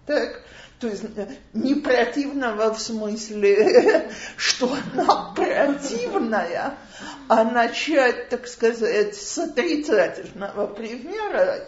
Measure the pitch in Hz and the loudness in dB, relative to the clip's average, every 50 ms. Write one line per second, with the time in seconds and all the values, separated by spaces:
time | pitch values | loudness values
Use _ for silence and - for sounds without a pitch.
0 | _ - 294 277 233 - - - - - - - - - - - - 233 202 190 | _ -2 -2 -2 -2 -2 -6 -10 -16 -20 -20 -20 -20 -20 -14 -8 -8 -6 -6 -6
1 | 214 208 - 214 196 226 - - - - - 220 226 262 285 294 302 311 254 240 | -8 -10 -8 -10 -10 -10 -12 -16 -18 -10 -6 -2 0 0 0 0 2 2 2 2
2 | 233 240 - 294 285 277 285 277 262 240 214 208 220 220 214 220 - - 226 220 | 2 2 0 -2 -4 -4 -4 -4 -4 -2 -2 0 0 0 0 -2 -4 -6 -6 -6
3 | 214 208 208 220 - - 214 208 202 202 202 196 220 359 370 - - 427 440 311 | -4 -4 -6 -6 -8 -8 -2 2 4 4 6 6 6 6 8 8 8 8 6 4
4 | - - - - - - - - - - - - 262 247 277 294 - - - - | 2 -2 -8 -12 -14 -14 -8 -2 -2 -2 0 0 0 -2 0 -2 -6 -4 -2 0
5 | 349 - - - - - - - 349 - - 196 247 294 277 - - - - 466 | 2 4 2 2 0 -6 -4 -2 -2 0 2 2 2 2 0 -2 -4 -4 -4 -4
6 | 494 494 415 392 277 226 220 202 175 170 170 - - 277 285 - - - - - | -4 -2 -2 -2 0 0 0 0 -2 -2 -4 -4 -4 -6 -6 -10 -14 -20 -20 -16
7 | - - - - - - 247 220 226 233 247 240 233 233 233 - - 285 320 285 | -16 -16 -16 -12 -2 2 4 4 4 4 4 2 2 2 0 -2 -2 0 4 4
8 | 262 247 233 - - - 254 240 - - - - 233 226 226 226 220 170 165 208 | 4 4 2 0 -4 -6 -6 -6 -6 -10 -4 0 2 2 2 2 0 2 2 2
9 | 208 208 - - - - - 285 330 330 - 254 240 339 311 294 - - 269 208 | 2 0 -2 -8 -10 -8 -6 -4 -4 -2 -2 -2 0 0 0 -2 0 2 4 4
10 | 175 151 - - - - - - 196 196 - 202 202 202 202 - 226 214 226 262 | 4 2 0 -6 -12 -14 -12 -10 -10 -8 -6 -4 -6 -6 -6 -8 -10 -10 -10 -10
11 | 233 320 381 440 427 403 330 220 185 190 - - - | -10 -8 -8 -6 -6 -2 0 2 2 2 0 -2 -6